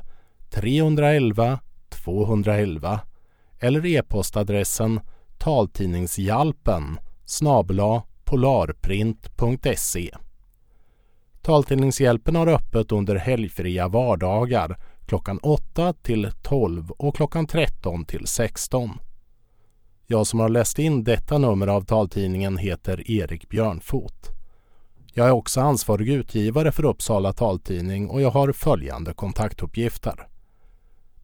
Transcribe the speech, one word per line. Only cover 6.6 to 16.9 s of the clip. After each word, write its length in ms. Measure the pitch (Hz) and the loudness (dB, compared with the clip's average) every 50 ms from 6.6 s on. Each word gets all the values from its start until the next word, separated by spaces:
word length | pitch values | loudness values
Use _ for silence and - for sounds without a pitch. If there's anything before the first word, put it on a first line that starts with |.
| _ - 101 85 76 71 78 - - - - - - | _ 0 0 0 -2 -6 -8 -8 -10 -12 -14 -16 -12
snabel 560 | - - - 156 147 139 117 95 92 95 98 | -10 -4 0 2 4 4 4 4 2 0 0
A 220 | 101 104 113 117 - - - - - | 2 2 0 -2 -4 -8 -18 -8 -2
polarprint 1120 | - - 127 123 135 135 113 82 76 78 - - - 98 101 107 113 110 - - - - | 0 2 4 4 4 4 4 2 0 -2 -4 -2 -2 0 0 0 0 -2 -4 -10 -12 -4
punkt 300 | - 123 117 127 131 - 143 113 | 0 0 0 0 0 0 -2 -2
se. 380 | - - - - 92 87 - - - - - - - - _ _ _ _ _ _ - - - _ _ _ _ _ - _ _ _ - - | 0 -2 -4 -4 -4 -6 -6 -10 -14 -16 -18 -18 -20 -20 _ _ _ _ _ _ -20 -20 -20 _ _ _ _ _ -20 _ _ _ -8 0
Taltidningshjälpen 920 | - 160 147 135 - 139 135 135 135 127 - 139 123 120 110 - - 160 | 4 4 4 4 4 2 2 2 2 2 4 4 4 4 4 2 0 2
har 100 | 170 170 | 4 4
öppet 460 | 165 160 - - - - 117 110 - 113 | 4 4 4 2 2 0 0 0 2 0
under 240 | 104 101 95 104 | 0 2 0 0
helgfria 720 | 98 92 127 127 117 110 92 - - 87 90 87 90 87 90 | 0 0 0 0 0 -2 -4 -6 -6 -4 -2 -2 0 -2 0
vardagar 880 | 92 117 - - 104 85 92 92 98 107 120 123 123 113 82 80 87 - - - - - - | 2 0 2 2 0 0 2 0 2 2 2 2 2 0 0 0 -4 -8 -10 -16 -16 -18 -6
klockan 320 | - - 95 - - 98 107 | -4 -4 -2 -2 -4 -6 -2
åtta 540 | - 151 151 139 - - - - 170 180 165 | 2 2 2 2 0 -2 -2 0 0 0 0
till 380 | - - - 117 110 101 - - - - | -2 -4 -2 0 0 0 -2 -4 -6 -2
tolv 480 | - 139 139 113 92 82 87 80 87 | 0 2 2 2 0 0 -4 -6 -8